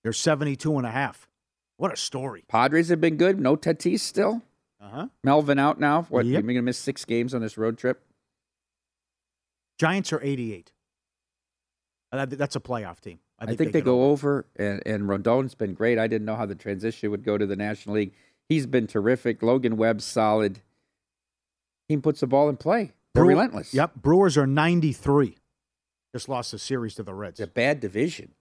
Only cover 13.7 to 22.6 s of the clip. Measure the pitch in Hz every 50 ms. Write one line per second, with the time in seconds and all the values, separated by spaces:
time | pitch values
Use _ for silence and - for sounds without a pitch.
13.7 | - 160 - 127 127 123 131 143 147 139 143 143 143 135 - _ _ - 101 101
14.7 | 101 98 - - 107 101 101 98 101 98 98 117 120 131 135 127 - - 110 101
15.7 | 90 - 107 117 120 110 110 113 113 110 107 110 107 113 113 101 98 - - 107
16.7 | 101 95 104 113 113 - - 107 104 101 - 110 104 104 107 98 101 95 104 104
17.7 | 107 - - 104 104 107 104 95 - _ _ _ _ _ _ - 156 156 135 120
18.7 | 120 127 110 - - 110 101 113 127 120 - 120 107 - 113 117 127 135 123 117
19.7 | 110 107 110 113 113 104 - - - 117 110 107 107 110 107 101 95 - _ _
20.7 | _ _ _ _ _ _ _ _ _ _ _ _ _ _ _ _ _ _ _ _
21.7 | _ _ _ - 156 143 123 156 147 - 147 123 131 139 147 147 139 -